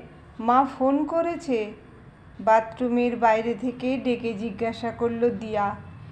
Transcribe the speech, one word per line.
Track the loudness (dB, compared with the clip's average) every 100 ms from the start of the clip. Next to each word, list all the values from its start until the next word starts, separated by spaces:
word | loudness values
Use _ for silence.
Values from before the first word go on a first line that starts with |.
| -8 -20 -18 -4
মা | 4 4 4 2
ফোন | 2 2
করেছে। | 2 0 -2 -4 -2 -2 -2 -8 -20 -20 -20 -20 -20 -4
বাথরুমের | 4 4 4 -2 0 2 2 2
বাইরে | 4 4 0
থেকে | -2 -4 -4 -2 -2
ডেকে | 0 -2 -2
জিজ্ঞাসা | -4 -6 -4 -4 -4 -6
করল | -2 -2 2 0
দিয়া। | 0 -2 -2 -2 -4 -12 -18 -18